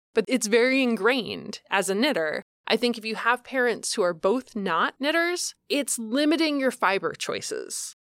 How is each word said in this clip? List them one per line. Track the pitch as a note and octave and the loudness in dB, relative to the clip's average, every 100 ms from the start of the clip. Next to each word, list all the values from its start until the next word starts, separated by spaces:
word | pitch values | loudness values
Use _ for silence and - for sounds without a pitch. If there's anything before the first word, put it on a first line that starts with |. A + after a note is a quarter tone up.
| _ | _
But | A3+ G3 | -2 0
it's | C4 G#3+ | 0 4
very | A3+ B3+ C4+ | 4 4 4
ingrained | B3+ A3 G#3 C4 - F#2 - - - | 2 2 2 2 -2 -8 -10 -14 -2
as | G3 F#3 | -2 0
a | |
knitter. | G3 D4 F#3 D#3 - - _ - | 2 2 2 -2 -4 -10 _ -2
I | A3+ | 0
think | A#3+ A3+ | 0 -2
if | |
you | A3 G#3+ | -6 -2
have | A3+ B3 | 0 -2
parents | - C4 A#3+ G#3 - | -2 0 0 0 -2
who | - | 0
are | F3 | 0
both | E3+ F#3+ B3+ - | 2 0 0 -2
not | G#3+ F#3+ E3 C4+ - | -6 -2 0 0 0
knitters, | C#4 E4 E4+ F4+ - - - | -2 0 0 -2 -6 -10 -4
it's | C#4+ C4+ - | -2 -2 -4
limiting | A3 C4 D4+ D#4+ D#4 C#4+ | -2 2 2 4 2 0
your | C4 | -2
fiber | B3 F#3 G3 E3 | 0 0 0 -2
choices. | - - - - B1+ - - - - _ | -6 -6 -6 -6 -8 -8 -10 -12 -14 _